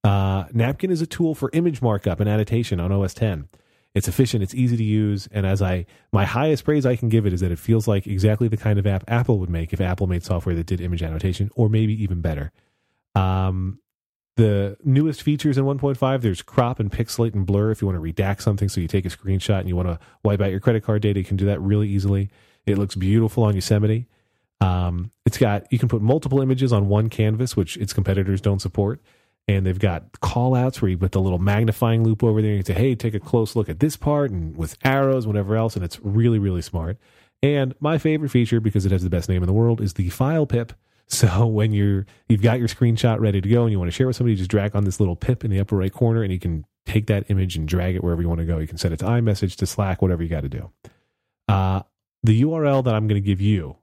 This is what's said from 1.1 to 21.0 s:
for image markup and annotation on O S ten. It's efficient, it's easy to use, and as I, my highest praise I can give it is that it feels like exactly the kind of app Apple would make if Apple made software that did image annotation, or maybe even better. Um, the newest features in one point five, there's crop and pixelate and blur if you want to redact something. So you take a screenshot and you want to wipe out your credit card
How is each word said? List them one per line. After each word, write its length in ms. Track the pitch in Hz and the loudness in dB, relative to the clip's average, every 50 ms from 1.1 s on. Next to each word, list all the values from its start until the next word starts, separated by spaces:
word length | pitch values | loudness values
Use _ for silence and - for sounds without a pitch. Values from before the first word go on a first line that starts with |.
| - - 175 160 156 | -4 -2 -2 -2 -2
for 140 | - 139 131 - | -2 -6 -2 -2
image 280 | 160 170 175 156 113 | 0 0 0 -2 0
markup 380 | 123 120 107 98 - 101 85 - | 0 0 0 0 0 -2 -2 0
and 100 | 104 107 | 0 0
annotation 500 | 104 107 107 - 113 117 120 - 104 87 | 0 0 0 0 0 -2 -2 -2 -4 -4
on 100 | 85 92 | -2 0
O 120 | 98 98 98 | 0 0 0
S 100 | 92 - | -2 -2
ten. 340 | - 113 110 92 78 71 - _ _ _ _ _ _ _ _ _ | -2 -2 -2 -2 -4 -8 -14 _ _ _ _ _ _ _ _ _
It's 120 | 101 - - | -4 -2 -2
efficient, 360 | - - 135 117 - 113 95 | 0 0 0 2 2 -2 -4
it's 100 | 95 - | -4 -2
easy 240 | 127 127 123 120 113 | 0 0 0 0 0
to 60 | 113 | 0
use, 440 | 107 107 107 107 104 104 98 - - | 0 0 0 0 0 -2 -4 -6 -6
and 160 | - 107 98 95 | -4 -2 0 0
as 160 | 95 98 98 | 0 0 0
I, 240 | 92 90 90 87 _ _ _ _ _ - | 0 0 -2 -4 _ _ _ _ _ 0
my 100 | 101 98 | 2 2
highest 400 | - - 120 143 156 156 131 - | 2 0 0 2 2 0 0 0
praise 220 | - 156 151 131 | 0 0 2 2
I 100 | 127 123 | 0 0
can 140 | 117 123 117 | 0 0 2
give 160 | 107 113 104 | 2 2 2
it 80 | 104 90 | 2 0
is 80 | 87 | 0
that 100 | 95 90 | 0 -2
it 60 | 87 82 | -2 -4
feels 300 | - - 113 113 107 117 | 0 0 0 2 2 2
like 180 | 104 98 98 | 0 0 -2
exactly 420 | 104 101 92 92 107 107 107 123 113 | -2 -2 2 2 2 2 2 2 0
the 80 | 110 | 0
kind 220 | 104 - 110 104 101 | 0 0 0 0 2
of 80 | 95 | 2
app 180 | 104 98 95 - - | 0 0 -2 -2 -2
Apple 320 | 117 120 123 - 120 101 | 0 0 2 2 0 0
would 100 | 92 85 | 0 -2
make 240 | 85 82 82 80 - | -2 -4 -2 -4 -4
if 80 | 95 | -2
Apple 240 | 98 90 90 - 98 | -2 -2 0 -2 -2
made 180 | 90 90 85 - | -2 -2 -2 -2
software 300 | - 95 87 - 95 87 | -2 -4 -2 -2 -2 -2
that 120 | 82 82 - | -4 -2 -4
did 120 | 95 85 | -4 -4
image 220 | 85 90 87 85 | -4 -4 -4 -4
annotation, 480 | 85 80 80 78 - 95 87 - 98 104 - | -4 -6 -6 -4 -2 -2 -2 -2 -4 -4 0
or 140 | - 117 104 | 0 2 2
maybe 320 | 107 110 110 107 107 110 | 2 2 2 0 0 -2
even 200 | 107 98 92 85 | -2 -4 -4 -2
better. 300 | 82 85 78 71 71 80 _ _ _ _ _ _ _ _ _ _ _ _ _ | -2 -4 -4 -4 -6 -8 _ _ _ _ _ _ _ _ _ _ _ _ _
Um, 640 | 98 95 95 95 95 95 95 92 92 92 92 95 - _ _ _ _ _ _ _ _ _ _ _ | 0 2 2 0 0 0 0 -2 -2 -4 -6 -6 -10 _ _ _ _ _ _ _ _ _ _ _
the 420 | - 113 107 104 101 98 101 101 _ - | 2 4 4 4 2 -2 -4 -6 _ -2
newest 380 | 143 131 135 151 160 143 - - | 2 2 2 2 0 -2 -2 -2
features 340 | 151 147 143 - 151 135 135 | -2 -2 0 0 0 0 2
in 80 | 135 | 0
one 140 | 139 143 139 | 0 -2 -2
point 180 | 139 139 139 120 | -2 -2 0 0
five, 240 | - 127 135 131 | 0 0 0 0
there's 220 | 120 110 92 - - | 0 0 -2 -2 -6
crop 360 | - - - 123 120 127 - | -2 0 2 2 2 0 -2
and 120 | 113 101 | -4 -4
pixelate 420 | - - 117 - - - 117 113 104 | -2 -4 -4 -4 -2 -2 -2 0 0
and 120 | 104 95 90 | -2 0 2
blur 240 | 101 101 104 110 | 2 2 2 0
if 100 | 110 - | 0 0
you 60 | - 98 | -2 -2
want 140 | 90 87 | -2 -2
to 120 | 78 82 80 | -4 -6 -2
redact 280 | - 98 95 101 - | -2 -2 -2 -2 -2
something. 280 | - 113 101 95 104 98 | 0 -2 0 0 -2 -2
So 100 | - 95 | -2 -2
you 80 | 85 80 | -4 0
take 180 | - 98 90 | -2 -2 -2
a 40 | 90 | -2
screenshot 500 | - - - 95 95 95 - - 104 95 | -8 -8 -4 -2 -2 -2 0 0 0 0
and 80 | 92 92 | 0 -2
you 80 | 90 | -2
want 140 | 87 90 90 | -2 -2 -2
to 100 | 85 85 - - _ _ _ | -4 -6 -10 -18 _ _ _
wipe 160 | 107 101 95 | 0 2 2
out 120 | 101 98 | 0 0
your 80 | 92 98 | -2 0
credit 240 | - 127 117 110 - | 2 2 2 2 0
card 180 | - 107 104 | 0 -2 0